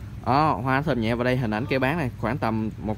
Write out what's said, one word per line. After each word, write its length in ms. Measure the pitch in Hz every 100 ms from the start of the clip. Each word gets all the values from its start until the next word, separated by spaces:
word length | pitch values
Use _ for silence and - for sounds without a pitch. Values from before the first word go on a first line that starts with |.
| - - -
Đó, 340 | 131 156 104
hoa 140 | 131 131
nó 60 |
thơm 180 | 151 120
nhẹ. 140 | 110
Và 100 | 117
đây 120 | 123 127
hình 140 | 117
ảnh 160 | 107 110
cây 120 | 135
bán 200 | 131 170
này, 120 | 127 -
khoảng 200 | 113 107
tầm 320 | 117 110 110 98
một 140 | 104